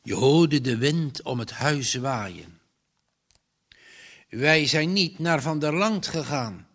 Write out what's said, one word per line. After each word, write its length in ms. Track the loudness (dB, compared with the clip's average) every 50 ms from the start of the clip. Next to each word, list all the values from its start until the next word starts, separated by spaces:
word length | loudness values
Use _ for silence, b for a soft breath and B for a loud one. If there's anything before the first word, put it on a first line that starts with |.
Je 120 | _ -6 -2
hoorde 480 | 2 4 6 6 6 6 6 4 0
de 160 | 2 0 0
wind 440 | 0 0 0 0 0 -2 -4 -6 -10
om 180 | -8 -6 -6 -6
het 120 | -6 -8
huis 420 | -8 -4 -2 0 0 0 -2 -4 -4
waaien. 680 | -4 -4 -4 -4 -4 -6 -8 -10 -14 -18 -20 -20 _ _ _ _ _ _ _ _ _ _ _ _ _ _ _ _ _ _ _ _ _ _ B B B B B B B B B B B B B
"Wij 380 | -6 0 4 4 4 4 4
zijn 260 | 2 2 2 2 2 2
niet 260 | 0 0 0 -2 -4
naar 220 | 0 0 2 2
Van 180 | 0 -2 -2 0
der 140 | 0 0 0
Land 340 | 0 0 0 0 -2 -4
gegaan 600 | -4 -6 -6 -4 -4 -4 -4 -4 -6 -8 -12 -18 _ _